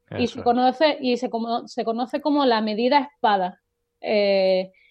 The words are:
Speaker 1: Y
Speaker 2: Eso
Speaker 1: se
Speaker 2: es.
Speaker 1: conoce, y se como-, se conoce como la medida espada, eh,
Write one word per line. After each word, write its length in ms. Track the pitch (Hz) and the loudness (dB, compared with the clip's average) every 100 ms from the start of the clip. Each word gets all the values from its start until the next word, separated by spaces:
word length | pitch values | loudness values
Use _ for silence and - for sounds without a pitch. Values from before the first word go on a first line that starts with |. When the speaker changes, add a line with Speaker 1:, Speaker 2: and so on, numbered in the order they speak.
| _ | _
Speaker 1:
Y 120 | 104 | -4
Speaker 2:
Eso 100 | 240 254 | -4 -2
Speaker 1:
se 40 | |
Speaker 2:
es. 40 | 240 | 0
Speaker 1:
conoce, 520 | 240 254 254 311 277 | 2 2 2 0 2
y 160 | 254 240 | -2 -2
se 120 | 240 | -4
como-, 380 | 226 233 233 220 | -6 -4 -6 -6
se 160 | - | -6
conoce 380 | 214 226 247 294 | -4 -4 -6 -4
como 240 | 311 294 269 | 0 2 2
la 160 | 220 | 2
medida 480 | 214 214 247 285 269 | 0 -2 2 2 0
espada, 480 | _ 226 196 180 - _ _ _ _ | _ 0 2 -2 -8 _ _ _ _
eh, 720 | - 214 202 196 190 185 185 _ _ | -2 0 2 2 2 0 -2 _ _